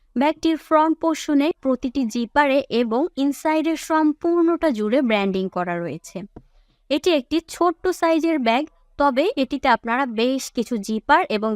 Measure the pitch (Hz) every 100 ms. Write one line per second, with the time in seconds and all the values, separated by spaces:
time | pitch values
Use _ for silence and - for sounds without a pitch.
0 | _ 240 294 320 330 311 - 311 320 311
1 | 330 302 - 285 302 - 269 254 262 277
2 | 226 240 226 285 285 277 - 226 233 240
3 | 349 - 277 269 311 311 311 311 - 311
4 | 302 294 339 339 330 339 320 214 214 269
5 | 240 208 196 190 190 180 180 175 170 156
6 | - 180 202 - - _ _ _ - 294
7 | 370 302 - 320 - - 349 - 370 -
8 | 330 330 330 311 226 247 311 _ _ -
9 | 285 254 370 294 262 285 269 226 233 240
10 | 262 220 247 269 - 247 214 233 202 220
11 | - 320 - 214 220